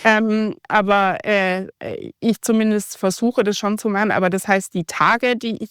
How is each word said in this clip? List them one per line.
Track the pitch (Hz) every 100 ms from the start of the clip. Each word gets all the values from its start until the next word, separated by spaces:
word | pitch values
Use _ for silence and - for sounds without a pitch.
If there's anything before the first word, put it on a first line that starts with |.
Ähm, | 220 214 220 214 214 - -
aber, | 214 196 202 190 170
äh, | - 202 185 185 190 - - - - -
ich | 226 202
zumindest | - 220 220 208 - -
versuche | 190 - 233 247
das | 202 202
schon | 202 208
zu | 220
machen. | 196 214
Aber | 127 185
das | 190 -
heißt, | 196 -
die | 185
Tage, | 165 - 160 233 247 240
die | 233 214
ich | 220